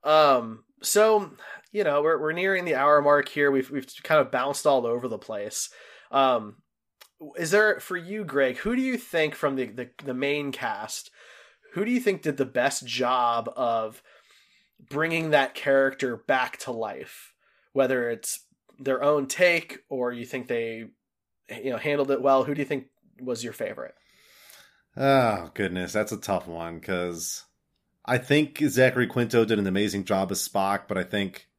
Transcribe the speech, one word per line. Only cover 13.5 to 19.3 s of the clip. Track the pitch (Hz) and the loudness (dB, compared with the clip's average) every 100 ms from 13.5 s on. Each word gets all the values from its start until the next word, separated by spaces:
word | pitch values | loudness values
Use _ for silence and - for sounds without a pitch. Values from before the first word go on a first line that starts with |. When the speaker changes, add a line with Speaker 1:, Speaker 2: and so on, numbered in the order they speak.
| 120 | -4
Speaker 1:
of | 123 113 110 110 _ _ _ _ _ _ _ _ _ | -2 0 -4 -10 _ _ _ _ _ _ _ _ _
bringing | 139 160 165 160 | -4 -2 -2 2
that | 147 135 | 2 2
character | - - 135 135 135 131 113 | -2 2 4 4 0 -4 -4
back | - 131 127 - | 0 0 0 -6
to | - | -10
life? | 117 110 80 - - - _ _ _ _ | -6 -6 -8 -14 -18 -20 _ _ _ _
Whether | 135 131 131 120 | 0 2 2 0
it's | 117 - - _ _ _ _ | -4 -8 -10 _ _ _ _
their | 135 131 | -2 0
own | 143 151 | 2 2
take | 135 | 0